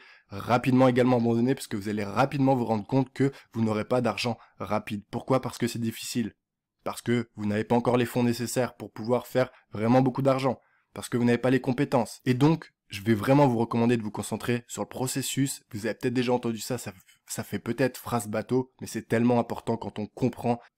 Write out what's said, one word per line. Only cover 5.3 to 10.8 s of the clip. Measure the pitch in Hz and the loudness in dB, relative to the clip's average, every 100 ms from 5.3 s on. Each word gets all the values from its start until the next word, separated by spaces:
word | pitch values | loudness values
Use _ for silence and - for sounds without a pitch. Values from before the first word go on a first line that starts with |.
| 131 | 0
Parce | 123 - | -2 -4
que | 117 | -4
c'est | 117 | -2
difficile. | 113 113 - 123 107 - _ _ _ _ | -4 -6 -6 -4 -4 -8 _ _ _ _
Parce | - - | -10 -6
que | - 120 110 - | -2 -2 -2 -6
vous | 104 | -2
n'avez | 104 | -2
pas | 110 120 | 0 0
encore | 120 123 | 2 2
les | 120 | 2
fonds | 123 | 0
nécessaires | 120 117 117 135 120 - | 0 -2 -4 -2 -4 -6
pour | 104 | -14
pouvoir | - 110 117 - | -8 -2 -2 0
faire | 127 127 - _ | -2 -2 -6 _
vraiment | 101 113 131 | -2 4 4
beaucoup | 131 127 | 4 2
d'argent. | 135 131 131 107 _ _ | 2 2 0 -4 _ _